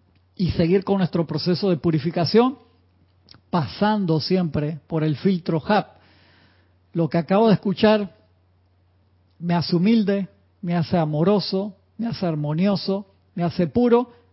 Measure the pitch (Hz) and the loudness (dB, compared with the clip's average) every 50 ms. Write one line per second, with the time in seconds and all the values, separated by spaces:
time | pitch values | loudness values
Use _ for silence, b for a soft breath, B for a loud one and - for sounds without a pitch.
0 | _ _ _ _ _ _ _ - 190 160 - - 170 165 185 202 185 - 196 196 | _ _ _ _ _ _ _ -4 -2 -2 0 0 2 2 2 0 2 0 0 0
1 | 185 151 - 170 160 - 151 147 - 175 180 - 208 196 175 139 - 170 156 151 | 0 0 0 -2 -4 -2 -4 -4 -2 -2 -2 0 0 0 0 0 0 0 0 0
2 | 123 170 - 180 165 160 - 220 240 262 277 - _ _ _ _ _ _ _ _ | -2 -2 -2 -2 -2 2 4 4 4 2 0 -6 _ _ _ _ _ _ _ _
3 | _ _ _ _ _ _ - - _ _ - 175 139 98 - - 202 208 214 208 | _ _ _ _ _ _ -20 -20 _ _ -4 -4 -4 -4 -4 -2 -2 0 0 0
4 | 196 165 160 151 - - 180 190 180 156 139 160 147 147 170 147 - _ 165 160 | 0 0 0 -2 0 -2 -2 -2 -2 -2 -4 -4 -4 -4 -8 -10 -12 _ -4 -2
5 | 156 156 147 - - 190 190 170 - - 165 156 - - 214 196 - - - b | -2 -2 -2 0 0 0 0 0 -2 -2 -4 -4 0 0 0 0 0 -4 -14 b
6 | b b b b b b b b b b b b b b b b _ _ _ 170 | b b b b b b b b b b b b b b b b _ _ _ -4
7 | 165 147 - 170 156 - 190 202 226 226 196 - - 202 175 - - 214 214 208 | -2 0 -2 -2 0 2 2 4 4 4 4 2 0 -4 -2 2 2 2 2 2
8 | 208 - - _ _ _ _ _ _ _ _ _ _ _ _ _ _ _ _ _ | -2 -6 -12 _ _ _ _ _ _ _ _ _ _ _ _ _ _ _ _ _
9 | _ _ _ _ _ _ _ _ 165 175 170 175 147 - 180 165 175 214 233 226 | _ _ _ _ _ _ _ _ -2 0 0 0 0 0 0 2 4 4 4 4
10 | 208 185 196 202 190 - _ _ _ _ _ _ - 170 170 175 156 - - 175 | 4 2 0 -2 -2 -6 _ _ _ _ _ _ -6 -2 -2 -2 0 0 0 0
11 | 160 151 151 151 170 190 208 196 - - 196 190 196 214 185 _ _ _ _ - | 0 0 0 0 2 2 2 2 0 -2 -4 -6 -6 -6 -12 _ _ _ _ -8
12 | 220 233 - - 190 170 156 151 147 147 151 160 190 202 196 - - - 196 196 | -6 -6 -6 -4 -4 -4 -2 -4 -4 -4 -2 0 0 0 0 0 -2 -4 -4 -4
13 | 208 - _ _ _ _ _ 185 170 170 - - 175 151 - 240 247 240 233 240 | -6 -12 _ _ _ _ _ -4 -4 -2 0 -2 -2 0 2 2 4 4 4 4
14 | 247 b b b b b | 2 b b b b b